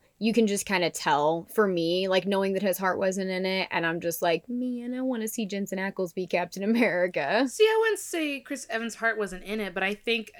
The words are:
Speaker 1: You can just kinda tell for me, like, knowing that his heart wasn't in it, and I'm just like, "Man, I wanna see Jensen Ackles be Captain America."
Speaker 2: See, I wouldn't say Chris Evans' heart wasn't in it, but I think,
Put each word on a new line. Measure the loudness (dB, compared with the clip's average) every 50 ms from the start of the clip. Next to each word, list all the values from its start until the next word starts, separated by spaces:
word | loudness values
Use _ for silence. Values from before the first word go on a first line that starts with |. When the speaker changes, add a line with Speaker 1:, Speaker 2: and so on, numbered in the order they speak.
| _ _ _
Speaker 1:
You | -2 -2 2
can | 4 4 4
just | 4 2 -2 -2
kinda | 0 0 2 2 0
tell | -2 -2 0 2 4 4 4 4 2 0 -4 -4 2
for | 2 2
me, | 4 4 0 2 2 2 2 2
like, | 2 2 2 2
knowing | 2 2 2 2 2 0
that | 0
his | 0 0 0
heart | 2 0 0 0 2
wasn't | 0 0 0 0 -2 -2
in | -2 -2 0
it, | 0 0 0 -2 0
and | -2 0 0
I'm | 0 -2 0
just | -2 -4 -2 0
like, | 2 2 2 2 -2
"Man, | -6 -6 -4 -4 -4 -4 -6 -6 -6 -6
I | -4
wanna | -2 -2 -2 -2 -4
see | -6 -4 -4 -6
Jensen | -4 -4 -4 -4 -4 -4
Ackles | -4 -4 -4 -2 -4 -4 -4 -4
be | -6 -6
Captain | -2 0 -2 -2 -2 -6 -6 -2
America." | 0 2 2 2 2 4 2 0 0 0 -2 0 2 2 2 2 0
Speaker 2:
See, | 4 4 4
I | 6 6 4
wouldn't | 2 2 0 -2
say | -4 -6 -4 -2 -2 -2 -4 -6
Chris | -8 -8 -10 -10 -8 -6
Evans' | -6 -4 -4 -6 -6
heart | -2 -2 -2 0
wasn't | 0 -4 -4 -4 -10 -8
in | -6 -6 -4
it, | -4 -4 -4
but | -2 -2
I | -2 -2
think, | -4 -2 -2 -2 -2 -2 -8 -14 -14